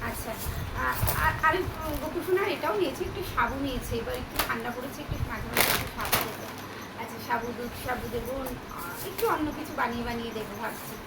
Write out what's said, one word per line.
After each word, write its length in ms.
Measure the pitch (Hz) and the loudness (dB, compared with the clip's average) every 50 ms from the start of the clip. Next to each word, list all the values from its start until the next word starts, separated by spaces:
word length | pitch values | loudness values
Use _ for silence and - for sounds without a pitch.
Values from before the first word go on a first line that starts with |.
| 240 | -4
আচ্ছা, 260 | 233 233 233 226 233 220 208 - - - - - - - 247 | -4 -4 -4 -4 -4 -4 -2 -2 -2 0 0 -2 -2 0 0
আ-, 460 | 262 254 254 - - - - - - | 2 2 2 4 2 4 4 6 6
আর, 80 | 320 - - 320 | 6 6 6 6
আর 120 | 320 320 370 359 - - - 320 311 294 277 | 6 6 6 2 0 -2 -2 -2 0 0 0
গোপু 180 | 254 - - 339 302 | -2 -2 -2 -2 4
সোনার 200 | 370 370 381 403 | 4 4 6 6
এটাও 260 | 403 302 - 294 320 427 | 4 2 2 2 2 4
নিয়েছি, 300 | 415 359 269 - - 370 | 4 2 2 2 -2 -2
একটু 180 | - - 403 349 - - | -2 -2 -4 -4 -2 2
সাবু 240 | 277 240 233 262 277 | 2 2 2 2 0
নিয়েছি, 380 | 277 277 247 233 - - 247 | 0 0 0 -2 -2 0 -2
এবার 160 | 226 214 247 254 | -2 0 -2 -4
একটু 280 | 254 254 - - - - | -4 -4 -4 -2 -2 0
ঠান্ডা 220 | - 247 233 226 247 | 0 0 -2 -2 -4
পড়েছে, 320 | 240 247 254 277 - 294 | -4 -4 -6 -6 -6 -6
একটু 140 | 285 262 247 - - 254 | -4 -4 -2 -2 -2 -2
মাঝে 180 | 233 208 214 | -2 -4 -4
মাঝে 140 | 220 - - | 0 4 6
একটু 260 | - - - - - - - | 6 6 6 2 0 -2 -4
সাবু 220 | 233 - - - - 214 | -4 2 2 2 2 2
দেবো। 200 | 214 208 202 - - - - - - - - - - - - | -2 -4 -6 -6 -8 -8 -8 -10 -10 -10 -10 -10 -10 -8 -8
আচ্ছা, 160 | 226 220 233 226 - | -8 -6 -6 -8 0
সাবু 200 | - 240 226 226 240 240 | 0 0 0 0 -2 -4
দুধ, 300 | 240 240 240 - - - | -4 -6 -6 -6 -6 -2
সাবু 200 | 262 247 233 247 233 | -2 -2 -2 -2 -2
দেবো, 220 | 240 233 226 240 262 | -4 -2 -2 -2 -2
আ, 120 | 269 262 254 254 - - - - - - - 339 - - | -2 -2 -4 -4 -6 -6 -8 -8 -6 -6 -6 -6 -4 -6
একটু 220 | 381 - - 466 | -4 0 2 2
অন্য 240 | 453 339 302 311 294 - 302 | 4 4 4 2 0 0 -4
কিছু 140 | 294 - - | -6 -4 0
বানিয়ে 260 | 269 254 240 233 240 233 | 0 0 2 2 0 -2
বানিয়ে 280 | 240 233 233 233 233 214 | -2 -2 -2 -2 -2 -4
দেবো 280 | 214 214 202 202 208 | -4 -4 -4 -4 -4
ভাবছি। 340 | 226 220 - - - 214 214 208 - | -4 -4 -4 -6 -8 -8 -8 -10 -10